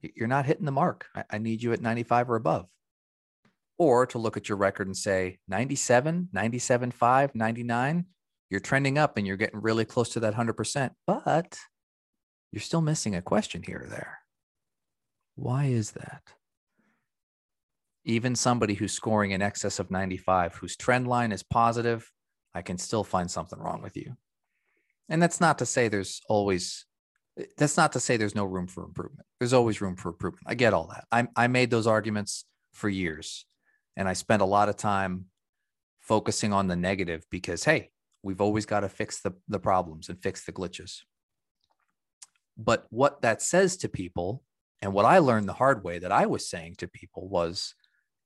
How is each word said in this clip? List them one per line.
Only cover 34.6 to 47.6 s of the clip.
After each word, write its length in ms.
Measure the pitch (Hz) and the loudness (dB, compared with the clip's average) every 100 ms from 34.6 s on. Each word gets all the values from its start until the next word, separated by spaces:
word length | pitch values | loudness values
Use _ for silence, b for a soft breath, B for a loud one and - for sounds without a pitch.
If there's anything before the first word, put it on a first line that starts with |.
| 104 | 2
of 80 | 101 | 0
time 480 | 107 98 95 90 92 _ _ _ _ _ _ _ | -2 0 -2 -6 -10 _ _ _ _ _ _ _
focusing 540 | - 107 107 107 107 | 0 0 0 -2 0
on 160 | 101 95 | 0 0
the 80 | 87 | 0
negative 480 | 90 98 87 82 - | 0 -2 -4 -6 -8
because, 320 | 92 - 85 | -10 -6 -2
hey, 260 | - 156 - _ _ _ | 2 0 0 _ _ _
we've 180 | 98 92 | -8 0
always 260 | 104 107 104 | 2 2 0
got 140 | 104 | -2
to 80 | 98 | -2
fix 320 | - 107 - | -4 -8 -6
the, 120 | 101 90 - | -8 -8 -6
the 100 | 98 | -4
problems 520 | 104 92 87 80 - | 2 2 0 -6 -14
and 120 | 90 | -8
fix 220 | 98 - | -8 -8
the 80 | - | -10
glitches. 480 | 90 90 - 92 - - _ _ _ _ _ _ _ _ _ _ _ - _ _ - | -8 -8 -10 -16 -18 -20 _ _ _ _ _ _ _ _ _ _ _ -20 _ _ -6
But 300 | 110 113 - | 0 0 0
what 320 | 110 139 - | 2 2 2
that 200 | 120 107 | 0 0
says 340 | - 175 190 185 | 2 4 4 2
to 100 | 107 | -6
people, 560 | - 90 - 90 127 _ _ _ _ | -8 -8 -6 -6 -6 _ _ _ _
and 120 | 98 | -2
what 140 | 98 113 | 4 8
I 120 | 185 | 8
learned 300 | 143 110 101 | 8 4 0
the 60 | |
hard 280 | 87 131 127 | 2 2 2
way 160 | 87 85 | -2 -6
that 140 | 90 | 0
I 140 | 107 214 | 2 2
was 220 | 123 - | -2 -6
saying 280 | 90 82 87 | -10 -12 -12
to 80 | 90 | -12
people 420 | - 90 - 92 | -12 -20 -14 -4
was, 460 | 95 85 85 | -2 -2 -2